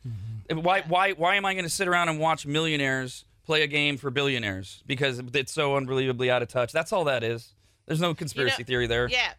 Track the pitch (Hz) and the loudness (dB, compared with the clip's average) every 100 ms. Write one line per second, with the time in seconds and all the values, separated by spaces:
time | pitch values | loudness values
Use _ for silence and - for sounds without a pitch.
0 | 127 110 107 - - 160 170 196 165 180 | -12 -10 -8 -10 -6 -2 2 2 2 2
1 | 196 185 170 196 196 190 175 - 185 175 | 2 2 2 2 2 0 -2 -2 2 2
2 | 170 156 156 160 - 147 160 151 139 131 | 2 2 2 0 0 0 0 0 0 0
3 | 127 - - _ - 156 151 147 147 139 | -4 -10 -18 _ -2 0 2 2 0 0
4 | 143 127 139 127 107 95 95 - - 135 | -2 0 2 2 -2 -4 -8 -12 -6 -2
5 | 139 123 127 131 131 - 147 139 131 131 | 0 -2 -4 -4 -4 -2 0 0 0 0
6 | 131 123 127 123 120 127 120 160 160 202 | 0 0 2 2 0 -2 0 -2 -2 0
7 | 151 127 113 117 - _ _ _ - 160 | 0 0 -2 -4 -8 _ _ _ -6 -2
8 | 175 156 151 - 131 131 120 127 120 117 | 0 -2 -6 -2 0 0 0 0 2 2
9 | 123 247 220 | 2 0 0